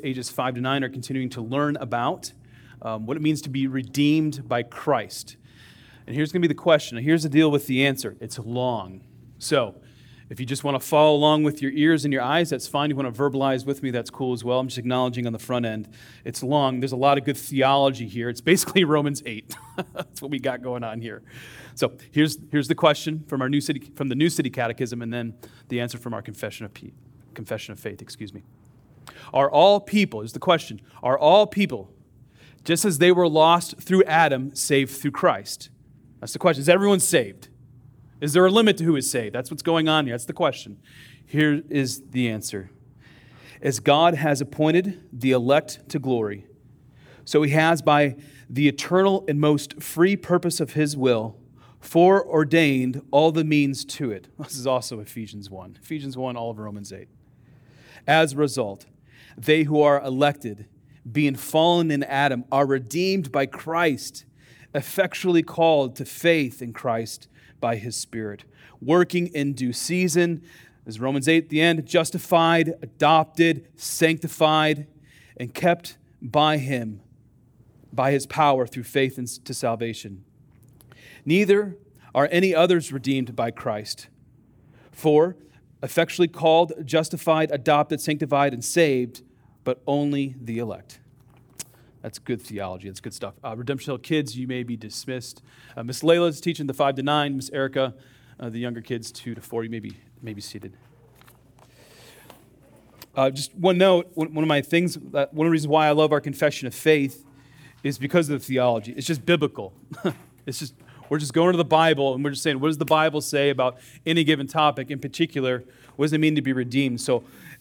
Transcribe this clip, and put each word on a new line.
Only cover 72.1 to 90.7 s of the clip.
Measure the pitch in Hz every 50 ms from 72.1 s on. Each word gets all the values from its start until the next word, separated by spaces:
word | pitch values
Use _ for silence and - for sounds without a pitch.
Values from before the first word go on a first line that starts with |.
| - 175 - - 175 165 165 165 170 165 160 160 - -
adopted, | - 120 _ - 147 147 160 160 156 160 - 165 165 165 160 135 - _ _
sanctified, | - - - - - 170 160 160 156 - - - - 160 156 156 156 156 156 151 147 147 - _ _ _ _ _ _ _ _ -
and | - 131 113 -
kept | - - 175 170 170 - - - _ _ _ _ - -
by | 120 107 151 151 156 156
him, | 147 131 139 139 123 117 110 104 101 - _ _ _ _ _ _ _ _ _ _ _ _ _ _ _ _ - -
by | 131 127 139 143
his | 139 139
power | - - 160 151 143 139 131 123
through | 120 - 127 117
faith | - - 139 135 127 - 135
and | 123
s-, | 113 - -
to | - - 123
salvation. | - - 120 113 110 117 113 110 - - 104 98 92 - _ _ _ _ _ _ _ _ - _ _ - - - - - - - - -
Neither | 143 165 190 214 180 202 202 208 196 175 - _ _ _ _ _ - -
are | 131 143 147
any | 170 175 190 190 170
others | 160 175 180 180 170 143 - 135
redeemed | 135 117 135 139 135 127 120 120
by | - 117 117
Christ. | - - - 127 107 107 104 - - - - - _ _ _ _ _ _ _ _ _ _ _ _ _ _ _ _ _
For, | - - 156 151 151 165 185 180 - - - _ _ _ _ _ - -
effectually | 127 - 170 165 - - - 175 160
called, | - - 160 160 160 165 175 160 160 - 160
justified, | 120 151 160 160 - - 156 - 170 156 160 160 151
adopted, | 151 139 117 160 147 147 151 - 160 143
sanctified, | - 165 156 147 160 131 143 139 143 143 127
and | 120 120
saved, | - - 170 165 147 135 127 123 117 - - - _ _ _ _ _ _ _ -
but | 127 127 - -
only | 139 143 143 147 143 143 139 139 135 131 135
the | 117 113 113 113
elect." | 120 110